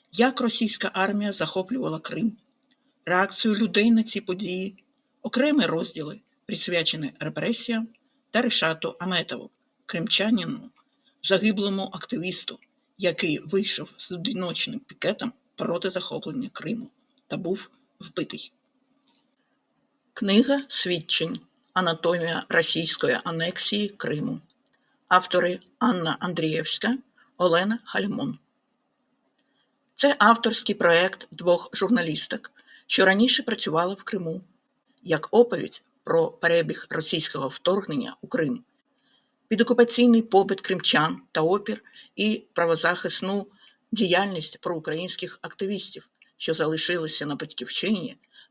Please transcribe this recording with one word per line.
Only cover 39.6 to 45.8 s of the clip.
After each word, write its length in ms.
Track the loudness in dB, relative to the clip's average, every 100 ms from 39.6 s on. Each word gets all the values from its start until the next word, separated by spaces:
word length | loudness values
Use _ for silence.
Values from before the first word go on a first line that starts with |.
| 4 6 4 6 6 6
побит 380 | 6 4 4 0
кримчан 600 | -2 -2 2 2 2 0 -6
та 100 | 0
опір 420 | 2 2 -2 -10 -10 -20 -12 -2
і 260 | 0 -2 -4
правозахисну 920 | 0 2 2 0 0 -4 -4 -4 -4 -6 _ _ _ _
діяльність 640 | -2 2 2 2 -2 -8 -10
проукраїнських 800 | -6 -6 -4 -6 -6 -8 -12 -12
активістів, 640 | -14 -8 -6 -6